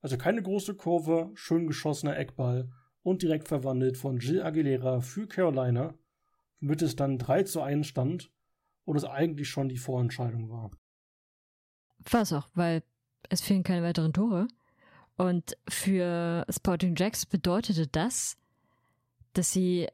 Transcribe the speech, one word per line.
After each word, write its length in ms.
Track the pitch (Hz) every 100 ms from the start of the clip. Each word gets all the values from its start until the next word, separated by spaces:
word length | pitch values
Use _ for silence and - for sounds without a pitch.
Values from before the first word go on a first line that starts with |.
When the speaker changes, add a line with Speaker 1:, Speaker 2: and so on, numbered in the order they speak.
Speaker 1:
Also 160 | 147 127
keine 240 | 160 226
große 340 | 185 202 196 196
Kurve, 560 | - 170 156 165 - -
schön 300 | - 165 165
geschossener 520 | 151 156 143 151 139
Eckball 520 | - - 127 123 127 - _ _
und 180 | - 185
direkt 260 | 175 156 151
verwandelt 480 | 147 131 127 131 127
von 220 | 139 127
Jill 240 | 120 175
Aguilera 580 | 175 151 143 131 131 127
für 280 | 127 - 214
Carolina, 680 | - 180 131 127 120 151 - _ _ _ _ _ _
womit 220 | 143 151
es 160 | 160 -
dann 200 | 139 131
drei 260 | 123 143
zu 180 | 190 165
eins 260 | 135 147 147
stand 420 | - 131 175 - _ _ _ _ _
und 140 | - 147
es 80 | -
eigentlich 420 | 139 170 147 139
schon 220 | - 135
die 80 | 127
Vorentscheidung 720 | - 127 120 - 120 113 113
war. 220 | 117 110 - _ _ _ _ _ _ _ _ _ _ _ _ -
Speaker 2:
War's 220 | 233 208
auch, 160 | 151 -
weil 300 | - 170 165 - _ _ _ -
es 100 | 185
fehlen 240 | - 196
keine 180 | 180 180
weiteren 300 | 170 170 160
Tore. 380 | 156 220 185 226 - _ _ _ - _ -
Und 400 | 185 180 - - -
für 760 | - - 190 175 170 170 170 -
Sporting 460 | - - 170 185 160
Jacks 280 | 190 - -
bedeutete 640 | 185 180 180 233 170 156
das, 500 | 160 196 - - - _ _ _ _ _ _ _ _ -
dass 220 | - 175
sie 340 | 185 185 180 170